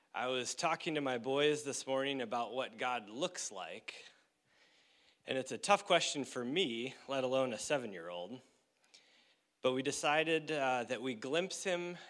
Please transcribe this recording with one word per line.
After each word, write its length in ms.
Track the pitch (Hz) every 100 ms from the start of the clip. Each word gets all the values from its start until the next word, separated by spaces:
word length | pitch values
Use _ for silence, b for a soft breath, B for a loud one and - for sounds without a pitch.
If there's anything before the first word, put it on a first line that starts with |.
| b
I 140 | - 123
was 260 | 131 117
talking 400 | - 170 160 -
to 80 | 151
my 160 | 139 123
boys 440 | 120 135 151 147
this 240 | 139 123 -
morning 360 | 135 139 135
about 320 | 117 120 117
what 240 | 127 117 110
God 320 | 127 123 101
looks 420 | 113 180 - -
like, 400 | 95 85 101 - - - b b _ b b b b b b b b -
and 100 | 131
it's 160 | 127
a 60 | 113
tough 260 | - 202
question 400 | - 170 - 147
for 180 | 123 131
me, 520 | 123 156 165 113 127 - -
let 160 | 135
alone 300 | 127 135 131
a 60 | 113
seven-year-old. 840 | - 147 120 92 82 87 92 127 - _ _ _ b b b b b b b _
But 120 | 131
we 80 | 131
decided, 680 | 135 131 156 156 160 160 151
uh, 340 | 151 131 127 113
that 140 | 120
we 120 | 131
glimpse 480 | 113 131 156 185 -
him 360 | 196 175 175 175